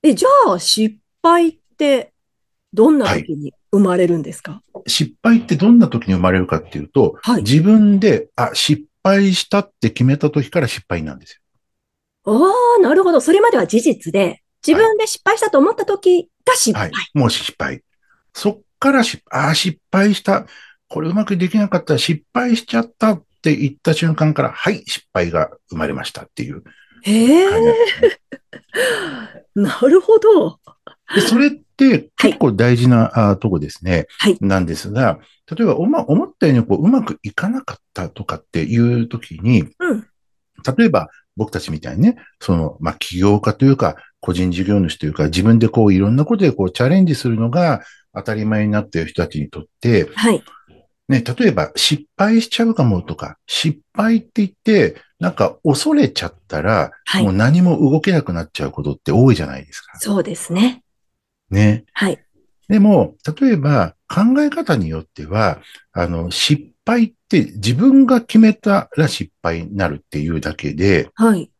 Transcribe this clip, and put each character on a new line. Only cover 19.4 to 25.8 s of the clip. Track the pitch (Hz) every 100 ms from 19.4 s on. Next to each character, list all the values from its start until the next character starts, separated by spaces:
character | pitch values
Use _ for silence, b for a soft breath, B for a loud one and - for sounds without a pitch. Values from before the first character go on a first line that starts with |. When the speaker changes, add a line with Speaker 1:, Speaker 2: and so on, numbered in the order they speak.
| 147
Speaker 2:
ー、 |
失 | 156 185 156 _
敗 | 185 202
し | 196
た。 | - 196 - b b b _
こ | -
れ | 160
う |
ま | 190
く | 214 190
で | 180
き | 220
な | 202
か | 180
っ |
た。 | - 147
失 | - 160 _
敗 | 247 247 233
し | -
ち | 233
ゃ |
っ | 233
た | _ 220
っ | 185 _ _
て | 160 151
言 | 143
っ | -
た | -
瞬 | 160 165
間 | 156 156
か | 151
ら、 | 139
は | - -
い、 | - -
失 | - _
敗 | - 85
が | 85 - - _
生 |
ま | 82